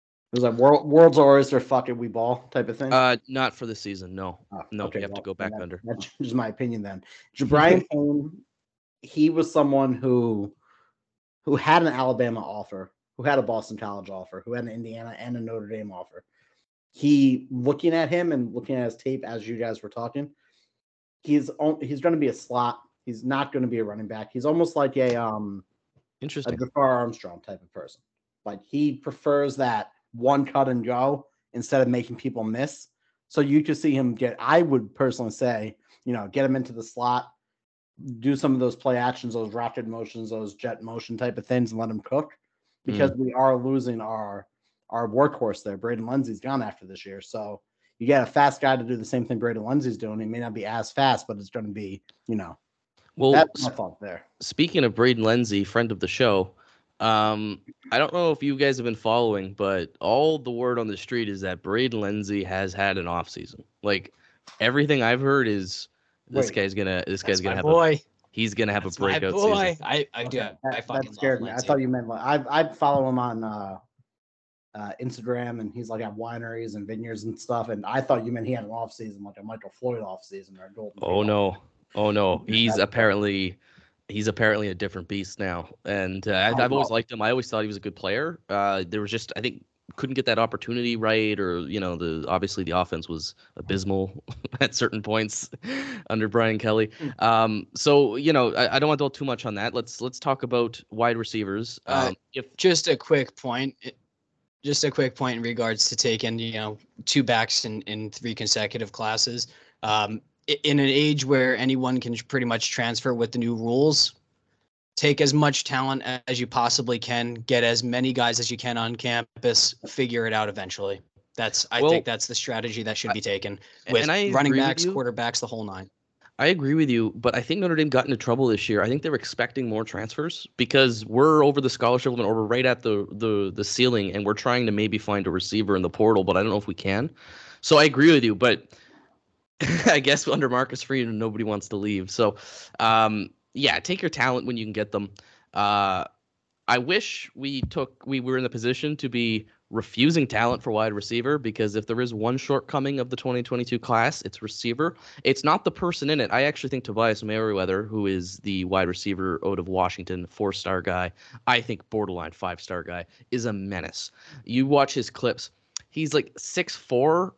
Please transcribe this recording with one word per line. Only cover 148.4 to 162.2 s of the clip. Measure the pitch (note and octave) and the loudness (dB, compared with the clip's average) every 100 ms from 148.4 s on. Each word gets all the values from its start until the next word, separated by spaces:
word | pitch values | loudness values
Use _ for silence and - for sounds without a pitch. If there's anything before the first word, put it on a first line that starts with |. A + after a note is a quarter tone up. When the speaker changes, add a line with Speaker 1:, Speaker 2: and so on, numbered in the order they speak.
Speaker 2:
the | B2 | -2
position | A#2 A#2+ B2+ D3+ D3+ | -2 -2 0 -2 -4
to | C3 | -4
be | A#2+ A#2 A2 G#2+ _ - | 0 0 0 -4 _ -8
refusing | A2+ - - D3 E3 B2+ | -6 -4 2 4 4 2
talent | A2 A#2 B2 | 2 2 0
for | B2+ | -2
wide | G#2+ A2 | 0 0
receiver, | G#2 - A#2 B2+ D3 | -2 -4 -2 -2 -2
because | A2+ G#2+ G#2+ G#2 | -2 -2 -2 -2
if | G#2 | -4
there | A#2 | -2
is | B2 | -2
one | G#2+ A2+ C3 | -2 -2 -2
shortcoming | - C3+ - C#3+ C#3 C#3 | 0 -2 0 -2 -2 -2
of | B2 | -4
the | B2+ | -6
twenty | C3 B2 | -4 -4
twenty-two | A#2+ B2 A#2+ A#2+ | -2 -4 -2 -4
class, | - A2+ B2+ - | 0 2 2 -2
it's | - - | -10 -12
receiver. | G#2+ - A#2+ A#2+ E3 - - - | -12 -6 -4 -2 -2 -4 -20 -2
It's | B2+ C3+ D3+ | 0 2 2
not | D#3+ | 2
the | F3+ | 0
person | - E3+ - C#3+ | -2 -4 -2 0
in | D3+ | 0
it. | A2 | 2
I | B2 | 2
actually | C#3+ - C3 | 2 0 -6
think | C3 | -6
Tobias | A#2 G#2+ A2+ G#2+ | -4 0 0 0
Merriweather, | G#2+ A2 A2 G2 F#2 F#2+ | -2 -2 0 0 0 -2
who | G#2+ G#2+ G2 | -2 -2 0
is | F#2 F2+ F#2+ | -2 -4 -8
the | G2+ F#2+ F2+ | -6 -4 0
wide | F#2+ F2+ | 0 0
receiver | F2+ G#2 F#2 F#2 E2 - | -2 -4 -4 -4 -2 -2
out | F#2 | -4
of | F2 | -2
Washington, | F#2 F2+ - F2 F#2 F2 | 0 -2 -2 -8 -8 -8
four-star | - G2+ - G2 F#2 | -4 -4 -4 -4 -4
guy, | F#2 F2+ F2+ - - A#2 - | -2 -4 -4 -8 -20 -6 0
I | A#2+ | 0
think | A#2+ G#2 - | 0 -8 -6
borderline | A2 G2 F2 | -4 -4 -6